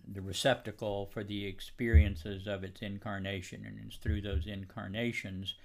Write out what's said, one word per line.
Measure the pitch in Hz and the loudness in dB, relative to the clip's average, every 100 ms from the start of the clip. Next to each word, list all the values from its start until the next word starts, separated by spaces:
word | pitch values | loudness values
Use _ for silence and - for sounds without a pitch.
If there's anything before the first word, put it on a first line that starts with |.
| - | -10
the | 101 | -8
receptacle | 95 92 139 123 - 101 107 101 98 | -4 2 4 4 0 -4 -2 -2 -2
for | - | -6
the | 104 104 101 | -4 -4 -4
experiences | 92 - - 117 113 104 78 107 98 98 | -6 -10 -2 8 10 10 4 -4 -6 -4
of | 98 | -4
its | 95 95 | -6 -6
incarnation, | 104 101 107 98 98 98 90 - 107 | -6 -6 -4 -4 -2 -4 -6 -10 -10
and | 104 107 | -10 -12
it's | - | -4
through | - 104 | 0 0
those | 101 98 - | 2 0 0
incarnations | 101 95 - 101 101 120 113 - 95 95 - | -4 -8 -8 -6 -2 0 -2 -4 -6 -6 -8